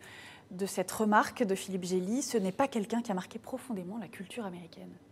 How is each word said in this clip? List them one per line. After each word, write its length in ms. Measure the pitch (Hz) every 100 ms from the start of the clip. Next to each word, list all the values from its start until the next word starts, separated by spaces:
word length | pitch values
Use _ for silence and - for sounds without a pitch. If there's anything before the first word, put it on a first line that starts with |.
| - - - - -
de 160 | 180 196
cette 240 | - 185
remarque 540 | - 214 208 269 -
de 100 | 220
Philippe 300 | 190 - 190
Gély ? 380 | 175 185 180 247
Ce 140 | - 233
n'est 140 | 190
pas 160 | 180 277
quelqu'un 340 | 233 196 233
qui 100 | 233
a 20 |
marqué 240 | 185 - 226
profondément 600 | - 254 - 202 175 226
la 100 | 175
culture 360 | - 185 -
américaine. 460 | 202 175 165 - 180 180 -